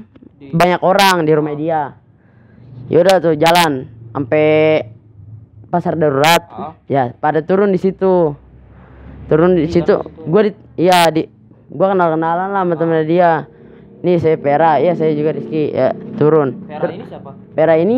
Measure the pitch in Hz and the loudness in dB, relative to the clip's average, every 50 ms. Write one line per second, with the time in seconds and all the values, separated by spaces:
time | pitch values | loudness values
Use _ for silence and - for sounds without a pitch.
0 | 220 - _ _ - - - _ 139 - - 165 170 180 180 165 - 175 190 202 | -14 -20 _ _ -20 -20 -20 _ -14 -6 -2 0 2 2 2 2 2 2 2 4
1 | 196 190 185 175 156 151 156 151 151 151 147 147 151 165 165 151 143 127 127 - | 4 2 2 2 2 2 2 2 0 -2 -4 -6 -4 -4 -4 -4 -4 -6 -10 -16
2 | _ _ _ _ _ _ _ _ - _ - - - - - - - - - 160 | _ _ _ _ _ _ _ _ -20 _ -20 -20 -20 -20 -20 -20 -8 0 2 2
3 | 175 190 190 180 147 170 160 151 160 165 170 175 170 156 143 131 127 - - - | 4 4 4 2 2 0 0 2 2 2 4 4 2 2 -2 -4 -8 -12 -16 -20
4 | - - - 139 143 - 156 151 151 156 151 156 156 156 156 151 - - - - | -20 -12 -10 -10 -6 -2 0 2 2 2 2 2 2 2 2 0 -2 -6 -12 -20
5 | _ _ - - - - - - - - _ - - - - 175 - 180 156 160 | _ _ -20 -20 -20 -20 -20 -20 -20 -20 _ -20 -10 -6 -4 -4 -2 -2 -2 0
6 | 156 151 135 135 143 160 175 170 170 - - 113 135 156 160 - _ - 143 139 | 0 0 2 2 4 4 4 2 2 -2 -10 -14 -14 -14 -16 -18 _ -4 -2 -2
7 | 127 120 113 - - 151 147 156 151 - 185 190 208 202 185 170 - 190 185 - | -2 -2 -4 -4 -4 -2 -2 -2 0 0 0 0 2 0 0 0 -2 -4 -2 -2
8 | 190 190 185 180 170 151 147 - - - - - - - - - - - - - | 0 0 2 2 2 0 -2 -6 -12 -20 -20 -20 -20 -20 -20 -20 -20 -20 -20 -20
9 | - - - - - - 156 156 165 180 185 175 147 165 175 175 156 165 202 - | -20 -20 -20 -20 -4 0 2 2 4 2 2 2 0 0 0 0 0 2 0 0
10 | - - - - - 151 160 208 220 214 - - - - - - 156 180 185 175 | -2 -6 -14 -14 -6 -2 0 0 0 0 -2 -8 -14 -14 -6 -2 0 2 4 4
11 | 170 160 156 160 - - _ _ _ - - - _ - - 139 185 190 196 185 | 2 2 0 -2 -4 -6 _ _ _ -20 -20 -20 _ -14 -4 -2 0 0 2 2
12 | 175 165 160 160 165 165 170 175 185 196 202 196 185 175 170 151 165 165 165 160 | 0 0 0 -2 -2 -2 -2 -4 -4 -4 -4 -4 -2 -2 -2 -2 -2 0 0 0
13 | 160 156 170 180 180 170 160 151 151 - - - - - - - - - - - | 0 0 0 2 2 2 2 0 -2 -8 -16 -20 -20 -20 -20 -20 -20 -20 -16 -6
14 | - 175 180 170 147 160 160 147 131 143 143 147 160 165 151 131 143 180 170 165 | -2 0 0 2 2 0 0 0 0 0 0 2 2 2 2 2 2 0 0 0
15 | 160 160 151 147 151 156 147 147 - - 151 156 147 127 - 135 131 117 - - | -2 -2 -2 -2 -2 -4 -4 -6 -8 -6 -4 -4 -4 -2 -2 0 0 -2 -2 -4
16 | - - - - 143 151 156 156 143 131 117 - - - 151 151 151 170 170 196 | -10 -14 -4 0 2 2 4 2 2 0 -4 -8 -12 -16 -8 -6 -6 -6 -6 -10
17 | 247 - 170 143 - 139 - - - - - - 160 160 165 160 170 208 240 | -14 -16 -18 -18 -18 -20 -20 -20 -20 -8 -4 0 2 2 2 2 2 2 0